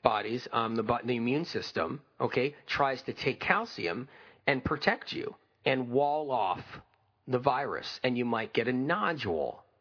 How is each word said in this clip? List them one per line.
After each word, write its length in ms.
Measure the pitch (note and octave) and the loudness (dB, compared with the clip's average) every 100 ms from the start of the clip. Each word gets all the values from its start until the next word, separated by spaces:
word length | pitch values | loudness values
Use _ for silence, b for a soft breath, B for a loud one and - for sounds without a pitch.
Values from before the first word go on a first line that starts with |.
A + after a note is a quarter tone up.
| - | 4
bodies, 400 | G#2+ G#2 A#2+ - | 2 0 -4 -2
um, 240 | A#2 A2+ A2+ | 0 0 0
the 80 | |
bo-, 160 | A2 A#2 | 0 0
the 120 | A#2+ A#2+ | 0 0
immune 280 | A#2 C#3+ | 0 0
system, 560 | E3+ G#2+ - G2+ E2 D3 _ _ | -2 -6 -4 -2 -2 -4 _ _
okay, 340 | B2 - C3 B - | -2 0 -2 B -6
tries 340 | - C#3 C3 | 0 2 0
to 100 | - | -6
take 280 | - C#3 - | -2 -2 -2
calcium 680 | - F#3 A#3 - E2 G2 C3+ B B B - | 0 0 0 -6 -4 -4 -8 B B B 0
and 180 | C3+ | 0
protect 480 | - D3 - A#3 - | 0 2 2 0 -4
you 220 | - - - _ _ | -6 -8 -10 _ _
and 260 | - C3 A#2+ | 0 2 2
wall 400 | B2+ C#3+ D3+ D3 | 2 2 0 0
off 320 | B2 F#2+ F2+ - - _ _ _ _ - | 0 2 0 -6 -16 _ _ _ _ -2
the 140 | B2+ | 2
virus, 580 | C3+ C3 C3 D#2+ - - | 4 2 -2 -4 -6 0
and 120 | B2+ B2 | 2 2
you 80 | |
might 280 | A#2+ A2+ A2 | 2 0 2
get 160 | - A#2 | 2 2
a 40 | |
nodule. 920 | B2+ C3+ F#3 G3+ E3 A2 D#2+ C2 - _ _ | 2 2 2 0 0 0 0 -2 -4 _ _